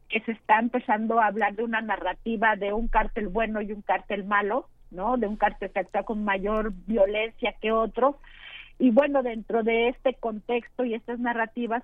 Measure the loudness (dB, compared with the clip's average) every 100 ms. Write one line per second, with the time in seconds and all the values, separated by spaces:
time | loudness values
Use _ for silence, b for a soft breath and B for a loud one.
0 | _ -4 -4 -8 2 2 4 -2 0 0
1 | 2 2 2 2 -2 -2 -2 -2 -2 -4
2 | -4 -6 -4 0 2 2 0 -2 0 2
3 | 0 -2 -4 -2 -2 -2 -6 -8 -4 -4
4 | -2 -6 0 0 0 -2 -4 -14 -18 -6
5 | -2 0 0 0 -2 -2 -6 -4 -2 -4
6 | -2 -4 -2 -2 0 0 -2 -6 -4 2
7 | 4 2 -4 -2 -4 -2 0 2 2 2
8 | 2 2 B B B B B 2 6 6
9 | 6 2 0 -6 -2 0 2 2 2 0
10 | -2 -2 -6 -6 -4 -4 -4 -4 -4 -4
11 | -6 -4 -2 -2 -4 -4 -4 -4